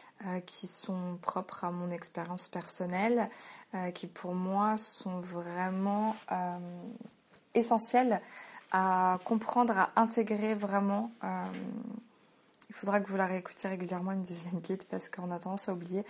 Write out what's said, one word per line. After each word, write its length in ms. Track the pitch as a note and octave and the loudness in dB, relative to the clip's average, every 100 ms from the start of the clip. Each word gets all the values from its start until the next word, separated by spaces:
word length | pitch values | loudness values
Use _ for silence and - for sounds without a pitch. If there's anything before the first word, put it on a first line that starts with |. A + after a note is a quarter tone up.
| - _ | -20 _
euh, 140 | F#3+ F3+ | -4 -4
qui 280 | F3+ - F3+ | -4 -10 -8
sont 500 | - - F#3 F3+ F3 | -8 -4 -4 -4 -4
propres 440 | - F#3+ F#3+ - | -4 -4 -6 -6
à 80 | F3 | -4
mon 180 | F3 F3 | -4 -4
expérience 560 | E3+ - - E3+ F3+ - | -4 -6 -6 -6 -4 -4
personnelle, 840 | F#3+ - - F3+ F3+ A3 A#3+ G#3 - - - - | -4 -6 -4 -2 0 2 2 0 -4 -18 -18 -10
euh, 160 | F#3+ F3+ | -4 -4
qui 160 | F3 F3+ | -4 -10
pour 280 | - F3+ | -8 -4
moi 420 | F3+ F#3 G3 G#3 G#3+ | -2 2 4 4 2
sont 400 | G#3+ - F#3+ F#3 | -2 -6 -6 -6
vraiment, 960 | F3+ F3 F3 F3 F#3 F#3 G3 G3+ A3 A3 - | -6 -6 -6 -2 -2 0 0 2 0 -2 -4
euh, 280 | F#3 F3+ F3 F3 F3 F3+ A#3 - - _ - _ | -2 -2 -4 -8 -10 -12 -12 -16 -20 _ -20 _
essentielles 680 | - A#3 A3+ A3+ B3 B3+ G3 - - - - - | 2 4 4 6 6 6 4 0 -16 -16 -18 0
à 480 | F#3+ F#3+ F#3 F#3 F#3 | 2 4 6 6 4
comprendre, 520 | - A3+ A3 B3 A#3+ G3 | 2 0 4 4 4 6
à 140 | F#3 - | 6 6
intégrer 580 | A3+ A3+ A3 G#3+ G#3+ | 6 4 2 2 2
vraiment. 560 | G#3+ G3+ G3 G3 G3+ A#3 - | 0 2 4 4 2 0 -6
Euh, 200 | - F#3 F#3 F#3 - - - - - _ _ _ _ _ - | -4 -4 -4 -6 -6 -6 -8 -10 -14 _ _ _ _ _ -18
il 40 | |
faudra 280 | - G3 G3+ | -6 2 2
que 100 | G3 | 4
vous 60 | F#3+ | 2
la 100 | F#3+ | 2
réécoutiez 420 | F#3 F3+ - G3 | 0 -4 -6 -4
régulièrement, 440 | F#3+ F3 F3+ F#3 | -2 -2 -2 -2
me 100 | F#3+ | -2
disent 220 | F3+ E3+ E3+ | -2 -6 -4
les 80 | F3 | -4
guides, 240 | E3 F#3+ | -2 -6
parce 240 | - F#3+ - | -4 -6 -6
qu'on 240 | - F3+ | -8 -6
a 80 | F3 | -4
tendance 280 | F3+ G3 - | -2 0 0
à 60 | |
oublier. 300 | F#3 F3 F#3 G#3 | 0 -2 -4 -4